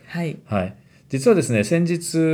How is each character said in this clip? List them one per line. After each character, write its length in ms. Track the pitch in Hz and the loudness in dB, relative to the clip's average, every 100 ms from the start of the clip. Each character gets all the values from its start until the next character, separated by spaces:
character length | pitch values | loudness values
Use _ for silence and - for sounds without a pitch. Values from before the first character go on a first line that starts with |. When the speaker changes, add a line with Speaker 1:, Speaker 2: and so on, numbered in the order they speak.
| - | -12
Speaker 1:
は 180 | 175 | -8
い。 120 | 165 - | -6 -8
Speaker 2:
は 180 | - 101 | -6 -4
い。 120 | 92 - _ _ _ | -4 -10 _ _ _
実 200 | 135 233 | 0 2
は 60 | |
で 80 | 190 | 2
す 100 | 123 | 2
ね、 120 | 110 | 0
先 220 | 104 170 170 | 2 0 0
日、 320 | 170 170 160 160 | -2 -2 0 2